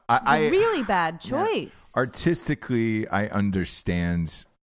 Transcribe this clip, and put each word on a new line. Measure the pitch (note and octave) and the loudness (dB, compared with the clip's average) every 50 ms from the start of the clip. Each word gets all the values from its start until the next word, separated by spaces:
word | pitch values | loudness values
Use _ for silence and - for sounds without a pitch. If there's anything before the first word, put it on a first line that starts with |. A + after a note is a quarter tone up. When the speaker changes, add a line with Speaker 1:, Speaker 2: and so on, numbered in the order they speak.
| _ - | _ 2
Speaker 1:
I, | A#2+ - - | 2 2 4
I | C3+ D3 D#3 D#3 D3+ | 4 4 4 4 4
Speaker 2:
Really | E4+ G4 A4+ A#4 G#4 D4 A3 | 4 4 2 2 2 0 0
bad | A3 G3 F3 E3 D#3+ E3+ E3 - | 0 0 0 0 0 -4 -6 -8
Speaker 1:
yeah. | F#3+ B3 D#4 G4+ | -4 -2 -2 0
Speaker 2:
choice. | A4+ G4+ G#3+ C#3 - - - - - - | 0 -2 -2 -4 -8 -12 -14 -14 -4 -2
Speaker 1:
Artistically, | A#2 C3 A#2 - - - E3 E3+ - - - D3 - - - B2 A2+ A2+ A2+ A2 G#2+ - - | -2 -2 0 -2 0 0 0 0 0 0 -2 -4 -4 -2 -2 0 2 2 2 0 -2 -2 -2
I | F2 G2+ G#2 - | -2 -2 -2 0
understand | - G2+ G2+ G2+ F#2+ F#2+ E2+ - - - - - F2 F2 E2+ F2 F2 E2+ E2 D#2 - - - - _ _ _ | 0 0 0 2 0 0 -2 -2 -4 -4 -2 0 0 0 0 0 0 0 -2 -4 -6 -10 -14 -18 _ _ _